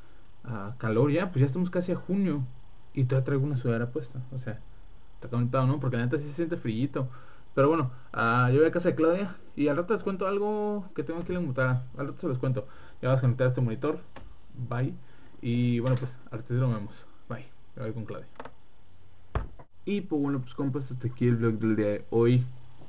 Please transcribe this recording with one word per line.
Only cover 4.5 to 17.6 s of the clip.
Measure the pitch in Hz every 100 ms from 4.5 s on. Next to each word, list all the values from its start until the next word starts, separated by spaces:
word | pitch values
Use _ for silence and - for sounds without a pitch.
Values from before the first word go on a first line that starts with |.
| 104 - - - - - -
está | -
cabrón, | 120 120 131 127
¿no? | 147
Porque | 131 117
la | 120
neta | 147
sí | 147
se |
siente | 143 170 175
frillito. | 123 110 135 151 131 - - - - -
Pero | 139
bueno, | 160 131 - -
ah, | - 113 120 123
yo | 135
voy | 160
a |
casa | 175 175
de | 131
Claudia | 160 180 202 - - -
y | 147
al | 143
rato | 175
les | 202
cuento | 185 190 190
algo | 202 208 214 208 208 190 -
que |
tengo | 143 165
aquí | 175
en | 180
la |
computadora. | 165 123 131 123 - -
Al | 143
rato | -
se | 175
los | 127
cuento. | 135 123 - - - -
Ya | 127
vas | 131
a |
conectar | 123 117 127
este | 123
monitor. | 120 110 147 165 - - - - - - 117
Bye. | 123 135 180 - - - -
Y | 120 120 123 120
bueno, | 123 127
pues, | 131 - -
al | 123
rato | -
sí | 123
lo | 127
vemos. | 110 101 - - - -
Bye. | 117 - -